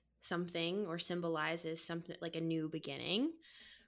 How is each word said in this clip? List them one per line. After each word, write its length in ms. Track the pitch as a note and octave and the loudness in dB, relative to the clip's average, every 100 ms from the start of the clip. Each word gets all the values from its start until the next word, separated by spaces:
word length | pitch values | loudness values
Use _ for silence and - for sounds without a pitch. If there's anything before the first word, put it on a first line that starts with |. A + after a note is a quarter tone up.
| _ _ | _ _
something 680 | - E3+ F3 E3+ E3 F#3+ G3 | -2 0 0 2 2 2 0
or 120 | E3+ | 0
symbolizes 880 | - F3 E3+ D#3+ D#3 E3 E3 D#3+ | 0 0 0 2 2 0 -2 -2
something, 320 | - E3+ E3 - | 0 -2 -4 -6
like, 160 | E3+ E3 | -4 0
a 40 | |
new 280 | E3 D#3+ D#3 | 2 2 2
beginning, 600 | D#3+ D3+ C#3 A#2+ G3 D4+ - - - - - | -2 -4 -4 2 4 2 0 -16 -20 -20 -20